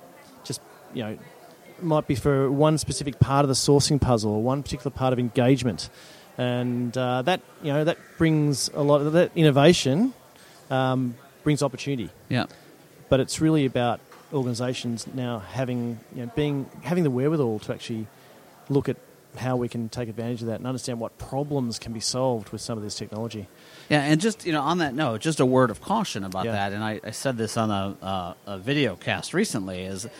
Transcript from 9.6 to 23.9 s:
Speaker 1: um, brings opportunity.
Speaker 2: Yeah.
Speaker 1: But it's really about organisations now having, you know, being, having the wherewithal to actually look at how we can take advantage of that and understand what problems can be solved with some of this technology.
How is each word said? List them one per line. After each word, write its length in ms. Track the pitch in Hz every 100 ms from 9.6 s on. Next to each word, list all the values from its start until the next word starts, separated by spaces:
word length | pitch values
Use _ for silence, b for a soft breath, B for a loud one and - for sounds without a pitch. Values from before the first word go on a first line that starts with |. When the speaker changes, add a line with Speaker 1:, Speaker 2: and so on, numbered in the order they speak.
| 151 180 131 143 254 - - b b b -
Speaker 1:
um, 460 | 131 131 131 127 120 - -
brings 180 | 151 147
opportunity. 480 | 143 123 139 135 87 - -
Speaker 2:
Yeah. 180 | 123 - b b b b b -
Speaker 1:
But 120 | 131
it's 200 | 127 -
really 260 | 156 156 131
about 340 | 123 120 107 - - - 147
organisations 640 | 123 113 127 131 123 113 -
now 240 | 131 123 117
having, 600 | 95 113 127 123 120 113 -
you 120 | 139 120
know, 60 | 151
being, 300 | 147 139 131 -
having 220 | 127 180
the 60 | 156
wherewithal 480 | 123 143 160 123 107
to 120 | -
actually 340 | 117 - 113 107 b b b b b -
look 200 | 139 135
at 80 | 123 - - - 120
how 200 | 120 127
we 120 | 120
can 200 | 117 113
take 200 | 123 117
advantage 340 | 110 117 120
of 40 | 113
that 100 | 107
and 60 | 127
understand 340 | 127 131 117
what 180 | 113 -
problems 640 | - 135 147 143 120 107
can 120 | 117
be 60 | 113
solved 520 | - 127 131 117 98
with 100 | 107
some 180 | - 113
of 60 |
this 100 | 104
technology. 540 | - 107 107 113 107 98 b b b b